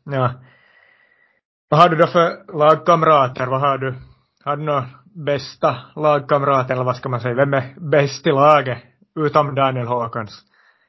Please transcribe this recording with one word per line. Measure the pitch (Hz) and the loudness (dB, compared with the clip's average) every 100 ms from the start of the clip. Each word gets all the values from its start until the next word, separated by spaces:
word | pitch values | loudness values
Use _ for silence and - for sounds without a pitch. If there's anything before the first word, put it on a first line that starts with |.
Ja. | - 135 127 - _ _ _ _ _ _ _ _ _ _ _ _ - | -8 -4 -2 -4 _ _ _ _ _ _ _ _ _ _ _ _ -2
Vad | 151 | 4
har | 175 | 4
du | 160 | 4
då | 165 | 2
för | 175 165 - - 156 | 2 0 -2 -10 0
lagkamrater? | 156 156 160 170 160 151 131 127 127 | 2 4 2 2 4 2 2 -2 -4
Vad | 131 | -2
har | 143 135 | -2 -2
du? | 131 127 - _ _ _ | -6 -10 -16 _ _ _
Har | - 143 | -8 -6
du | |
några | 151 143 127 - _ 170 143 | -4 -4 -4 -14 _ -10 -4
bästa | 143 - - 156 131 - - | -4 -6 -4 -2 -2 -10 -4
lagkamrater, | 151 147 131 147 139 139 127 | 0 0 0 0 2 0 0
eller | 127 | -2
vad | 127 127 | -2 -4
ska | 135 | -6
man | 123 | -6
säga? | 120 | -4
Vem | 120 143 | 0 0
är | 139 127 - 165 | 0 -4 -10 0
bäst | 151 139 - 170 | 0 0 -2 -2
i | |
laget, | 139 147 151 131 117 - _ _ - | 4 6 4 2 -8 -12 _ _ -6
utom | 147 151 143 | 0 0 0
Daniel | 131 135 127 117 | 0 -2 -2 -4
Håkans? | 123 117 117 107 - _ _ _ _ | -4 -6 -8 -12 -16 _ _ _ _